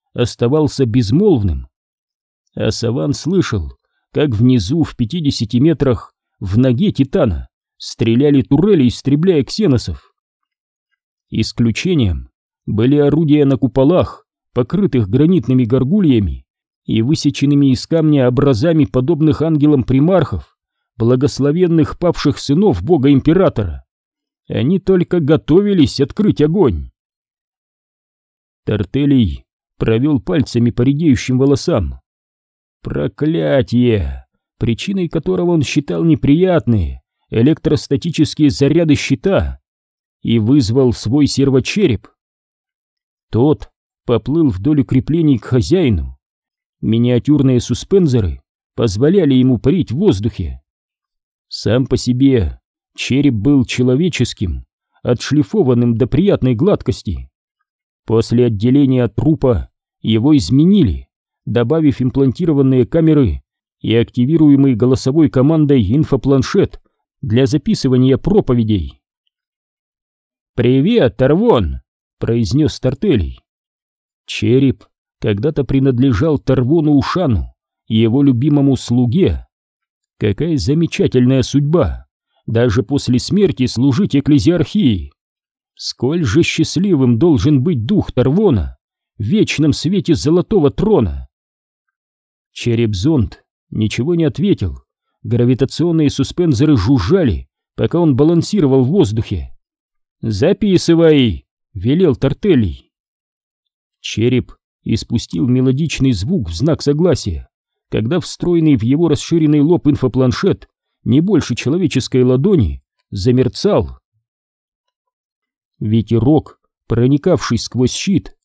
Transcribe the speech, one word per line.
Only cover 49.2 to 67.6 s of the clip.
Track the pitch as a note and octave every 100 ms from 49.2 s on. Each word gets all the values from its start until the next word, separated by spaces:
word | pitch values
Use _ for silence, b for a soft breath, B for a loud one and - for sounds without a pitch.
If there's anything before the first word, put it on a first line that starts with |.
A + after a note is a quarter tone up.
| D3+
ему | B2+ B2+ A2+
парить | C3 F3+ A2+
в | B2
воздухе. | G3+ G2+ A2 - E2 B1+ _ _ _ _ _ _ _ _ _
Сам | - - A#2+ C3+
по | -
себе | - B2 C#3 B2+ D#2+ A#1+ _ _ _ -
череп | - B2+ C#3+
был | A2+ C3+ C#3+
человеческим, | A#2 - B2+ B2+ F3 - F#2 - F#2+ C2 - _ _ _
отшлифованным | - A#2+ - D3 C#3 A3 C3 A#2+ A#2+ A2
до | B2
приятной | C3+ G3+ D3+ C3 A2+
гладкости. | F3+ F3 - F#2+ - C#2+ B1+ _ _ _ _ _ _ _ -
После | A2+ A2+ A#2 A#2+
отделения | G2+ A#2+ C#3 C3+ B2+ A#2+
от | -
трупа | A#2+ D3+ C3 F#2+ B1 _ _ _
его | A2 A2 C3+ D3
изменили, | D#2+ C3+ E3+ G#3 A#2+ C#2 - _ _ _ -
добавив | A2 A#2 D#3+ D3+ -
имплантированные | B2+ C3+ C3+ A2+ F3 C#3 C3+ C3 A#2
камеры | E3 D#3+ D3+ A#2 C#2 _ _ _ _
и | - A2+
активируемый | A2 - B2 E3 D3+ C#3 C#3 A2+
голосовой | B2 C3 C3 D3+ D3
командой | C3 C3+ D#3+ D3 C#3 F#2+ C3+
инфопланшет | D3+ C3 C3 C#3 A#2+ G3+ D3 - _ _ _ _
для | C3+ A2+ C3+
записывания | D3